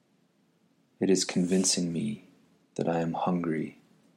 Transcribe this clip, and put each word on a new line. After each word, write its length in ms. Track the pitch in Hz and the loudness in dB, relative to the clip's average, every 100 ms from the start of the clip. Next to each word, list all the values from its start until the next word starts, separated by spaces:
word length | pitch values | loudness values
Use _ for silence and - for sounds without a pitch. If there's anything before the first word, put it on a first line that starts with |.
| _ _ _ _ _ _ _ _ _ - | _ _ _ _ _ _ _ _ _ -2
It 120 | 95 | 2
is 140 | 92 | 2
convincing 680 | - - 87 95 92 - 87 | 2 0 2 2 2 0 0
me 320 | 82 73 71 - - _ _ _ | -2 -4 -6 -12 -20 _ _ _
that 140 | - - | -4 0
I 100 | 85 | 0
am 140 | 85 | -2
hungry 680 | 82 90 87 82 78 78 - _ _ _ | -2 -2 0 0 -2 -4 -10 _ _ _